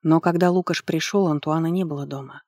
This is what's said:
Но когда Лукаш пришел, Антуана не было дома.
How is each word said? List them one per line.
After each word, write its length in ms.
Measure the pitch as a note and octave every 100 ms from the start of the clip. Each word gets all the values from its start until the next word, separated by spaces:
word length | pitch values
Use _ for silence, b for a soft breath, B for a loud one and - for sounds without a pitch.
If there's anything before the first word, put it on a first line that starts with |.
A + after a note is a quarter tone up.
Но 180 | D#3+ D#3+
когда 300 | F3 E3+ F3+
Лукаш 340 | F3+ F3 E3+
пришел, 420 | - E3 - G3+ F#3
Антуана 400 | D3+ D3+ D#3 E3
не 180 | F3+
было 220 | F3 C#3+ C#3+
дома. 360 | C#3 C3 -